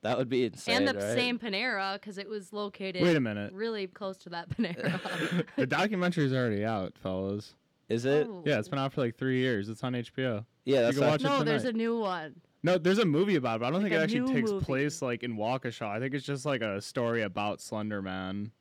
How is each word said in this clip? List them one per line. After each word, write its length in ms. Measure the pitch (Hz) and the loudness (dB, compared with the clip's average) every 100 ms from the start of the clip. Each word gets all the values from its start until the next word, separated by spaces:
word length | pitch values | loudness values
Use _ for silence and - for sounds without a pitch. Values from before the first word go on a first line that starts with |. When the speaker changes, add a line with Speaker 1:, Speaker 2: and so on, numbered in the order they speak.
Speaker 1:
That 180 | 104 117 | 0 0
would 100 | 127 | 2
be 160 | 123 120 | 2 0
insane, 300 | 85 - 240 | -2 0 2
Speaker 2:
And 120 | 277 | 2
the 60 | |
Speaker 1:
right? 220 | 208 202 247 | 0 0 2
Speaker 2:
same 240 | 247 247 | 0 -2
Panera, 600 | 226 190 254 208 196 196 | -2 -2 -2 -2 -4 -6
'cause 200 | 196 190 | -8 -12
it 100 | 202 | -8
was 240 | 214 185 | -8 -8
located 480 | 208 208 - 190 180 | -6 -6 -6 -8 2
Speaker 3:
Wait 140 | 175 160 | 4 4
a 40 | |
minute. 320 | 120 104 104 | 2 -2 -4
Speaker 2:
really 340 | 190 226 220 190 | -6 -6 -4 -6
close 300 | - 196 190 | -8 -10 -10
to 100 | - | -10
that 200 | 170 175 | -12 -10
<laughs> 60 | - | -2
Panera. 880 | 208 170 165 165 - 170 160 175 156 | -2 0 -2 -2 -4 -4 -2 0 -2
Speaker 3:
<laughs> 40 | - | -2
The 100 | 131 | 0
documentary's 640 | 143 202 202 180 170 143 | 2 2 2 0 2 2
already 320 | 131 123 104 | 2 2 2
out, 320 | 107 110 92 - | 0 0 -4 -6
fellas. 600 | 95 92 98 104 104 - _ _ _ | -4 -2 -2 -2 -6 -18 _ _ _
Speaker 1:
Is 160 | 113 123 | 0 4
it? 220 | 143 180 | 2 2
Speaker 2:
Oh. 140 | 190 156 | -2 0
Speaker 3:
Yeah, 140 | 131 | 0
it's 80 | 107 | 0
been 100 | 139 | -2
out 160 | 135 | -2
for, 80 | - | 0
like, 140 | 123 - | -2 0
three 240 | 131 127 | 0 2
years. 280 | 131 113 101 | 2 0 -2
It's 160 | 110 | -6
on 120 | 127 123 | -4 -4
H 180 | 117 | -6
B 100 | - 131 | -4 -2
O. 200 | 107 113 _ | -2 -6 _
Speaker 1:
Yeah, 120 | - 135 | 2 4
Speaker 3:
You 40 | |
Speaker 1:
that's 140 | 117 135 | 4 4
Speaker 3:
can 80 | 139 | 4
Speaker 1:
not 40 | |
Speaker 3:
watch 100 | 151 | 4
it 20 | |
Speaker 2:
No, 200 | 269 277 | 2 2
there's 180 | - 226 | 2 2
Speaker 3:
tonight. 100 | 254 | 0
Speaker 2:
a 40 | 226 | -2
new 220 | 226 233 | 0 0
one. 360 | 208 180 156 - _ _ | -2 -4 -8 -14 _ _
Speaker 3:
No, 160 | 160 180 | 2 2
there's 220 | 160 202 | 4 4
a 60 | 208 | 4
movie 300 | 147 202 175 | 4 4 4
about 200 | 123 113 | 2 0
it, 40 | |
but 40 | 120 | 0
I 40 | |
don't 100 | 170 | 0
Speaker 2:
Like 100 | 208 | 2
Speaker 3:
think 40 | 202 | 2
it 40 | |
Speaker 2:
a 40 | |
Speaker 3:
actually 160 | 160 240 254 | 2 2 2
Speaker 2:
new 20 | |
Speaker 3:
takes 180 | 262 226 | 2 2
Speaker 2:
movie. 140 | 196 185 | 0 0
Speaker 3:
place, 360 | 135 147 143 | 0 0 0
like, 220 | 131 120 | -2 -2
in 140 | 123 110 | -4 -2
Waukesha. 500 | 107 131 127 113 110 | 0 0 -2 -4 -4
I 120 | 104 | -2
think 140 | 135 | -2
it's 120 | 139 131 | -4 -4
just, 200 | 139 147 | -4 -2
like, 160 | 135 | 0
a 180 | 110 98 | 0 -2
story 420 | - - 117 117 | -4 -2 0 2
about 360 | 107 92 104 98 | 0 0 -2 -4
Slender 440 | - 110 107 104 | -6 -6 -4 -4
Man. 480 | 95 92 92 98 107 _ | -4 -4 -4 -6 -8 _